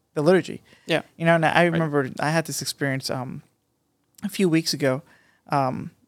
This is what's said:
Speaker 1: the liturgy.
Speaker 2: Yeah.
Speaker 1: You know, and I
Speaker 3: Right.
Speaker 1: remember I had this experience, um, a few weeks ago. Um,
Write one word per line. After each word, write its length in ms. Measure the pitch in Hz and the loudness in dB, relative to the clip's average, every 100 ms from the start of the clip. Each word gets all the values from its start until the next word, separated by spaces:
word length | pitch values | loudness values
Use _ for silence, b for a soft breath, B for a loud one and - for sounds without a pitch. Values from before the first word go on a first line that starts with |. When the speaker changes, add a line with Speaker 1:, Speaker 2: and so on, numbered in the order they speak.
| _ | _
Speaker 1:
the 80 | - | 0
liturgy. 400 | 147 185 - - b b b | 4 4 2 -10 b b b
Speaker 2:
Yeah. 160 | 160 - - | -4 -4 -2
Speaker 1:
You 80 | 165 | 2
know, 100 | 170 | 2
and 100 | 160 | 4
I 80 | 160 | 2
Speaker 3:
Right. 80 | 175 | 2
Speaker 1:
remember 380 | 165 160 143 131 - | 2 0 0 -2 -2
I 120 | 143 | -2
had 140 | 165 160 | -2 -2
this 160 | 143 | -8
experience, 480 | 139 - 143 135 - | -8 -4 -4 -4 -4
um, 340 | 131 127 147 - _ _ _ _ _ _ - | -6 -8 -12 -16 _ _ _ _ _ _ -12
a 60 | 202 | -8
few 200 | - 185 | 0 2
weeks 240 | 160 160 | 2 0
ago. 300 | 143 139 131 - b b b - | 0 0 -2 -6 b b b -2
Um, 420 | 143 131 135 170 _ | 0 0 -2 -8 _